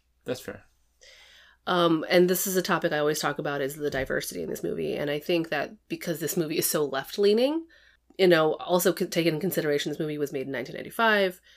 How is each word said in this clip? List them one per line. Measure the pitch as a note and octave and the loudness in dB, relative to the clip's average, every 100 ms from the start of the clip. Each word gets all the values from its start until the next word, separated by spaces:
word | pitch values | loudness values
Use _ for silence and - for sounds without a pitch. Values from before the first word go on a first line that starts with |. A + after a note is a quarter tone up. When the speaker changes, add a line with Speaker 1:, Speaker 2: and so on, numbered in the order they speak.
| _ _ - | _ _ -10
Speaker 1:
That's | B2 | -8
fair. | - G#2 - _ _ _ - - - - - _ - | -10 -16 -20 _ _ _ -20 -20 -20 -20 -20 _ -2
Speaker 2:
Um, | F3+ E3+ D#3+ - | 2 4 4 4
and | F3+ F3+ | 6 6
this | F#3 G3+ | 4 0
is | F#3 | 0
a | |
topic | F3+ E3+ E3 | 0 0 0
I | D3+ | 0
always | D3 D3+ | 0 0
talk | D3 C#3+ | -2 -2
about, | D#3 C#3+ | -4 -4
is | C#3 D3+ | -4 -4
the | D3 | -4
diversity | C#3 C3+ C#3 - - | -2 -2 -4 -4 -6
in | D#3+ | -6
this | - | -4
movie. | E3+ E3 D#3 - | -4 -4 -4 -4
And | D3 | -4
I | D3 | -4
think | D3 E3+ E3 | 0 0 0
that | D3 C#3+ - _ | -4 -6 -10 _
because | E3 - D#3 | -8 -6 -4
this | E3 - | -2 -2
movie | D#3 D3+ | 0 0
is | - | 0
so | E3 C#3+ | 0 -2
left-leaning, | C3+ C#3 - G3+ G#3+ C4 D#4+ E4 _ _ _ _ - | -4 -6 2 4 4 2 0 -6 _ _ _ _ 2
you | F#3 | 6
know, | E3+ D#3 - | 6 4 0
also | - F3+ F#3 E3+ | 0 2 2 0
c-, | F3+ | -2
take | F3 E3 | 0 -2
into | D#3 | -2
consideration | F3+ F3 D3+ D3 D#3+ | -2 -2 0 0 -2
this | D3 | -4
movie | D#3 D3 | -4 -4
was | C#3+ | -4
made | C#3+ C3+ | -4 -6
in | |
nineteen | C3 C3 D#3 | -6 -8 -10
ninety-five. | - - A3+ G#3 F#3+ F3+ _ | -8 0 2 4 2 -2 _